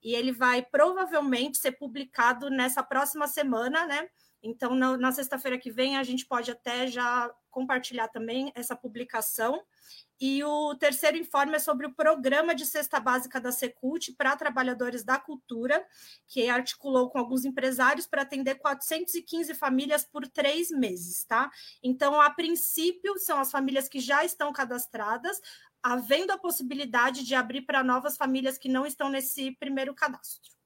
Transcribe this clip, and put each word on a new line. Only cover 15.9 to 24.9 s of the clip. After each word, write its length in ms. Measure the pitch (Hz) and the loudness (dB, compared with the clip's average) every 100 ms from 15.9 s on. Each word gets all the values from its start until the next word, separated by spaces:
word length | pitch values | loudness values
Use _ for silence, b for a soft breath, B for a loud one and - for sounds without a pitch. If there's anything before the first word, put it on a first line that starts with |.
| B B B _ | B B B _
que 200 | - 233 | -2 2
articulou 640 | 247 254 - 277 254 254 | 2 0 -6 0 2 2
com 80 | 262 | 0
alguns 260 | 240 254 | 0 0
empresários 640 | 269 269 262 254 254 285 - | 0 0 0 4 4 4 0
pra 160 | 294 | -2
atender 380 | 277 269 269 269 | -2 -2 -2 0
quatrocentos 560 | 294 277 - 320 349 349 | -2 -2 -2 -4 -2 -6
e 80 | |
quinze 320 | - 330 311 320 | -4 -6 -4 -2
famílias 500 | 277 254 285 294 294 | 0 2 2 0 0
por 220 | 294 269 | -8 -8
três 420 | - 277 302 339 | 0 0 2 0
meses, 560 | 311 233 180 175 180 - | 0 0 -2 -6 -8 -2
tá? 240 | 226 - B B B | 0 0 B B B
Então, 400 | 254 254 277 294 | -4 2 2 6
a 80 | 294 | 6
princípio, 880 | 294 330 339 - - 330 359 392 381 | 6 0 0 0 0 0 -2 -4 -4
são 220 | - 294 | -2 0
as 100 | 269 | 0
famílias 400 | 285 269 269 269 | 0 0 0 -2
que 100 | 277 | -6
já 240 | 247 277 | 0 2
estão 300 | 349 - 294 | 2 0 -4
cadastradas, 880 | 285 262 247 - | -2 -4 -4 -6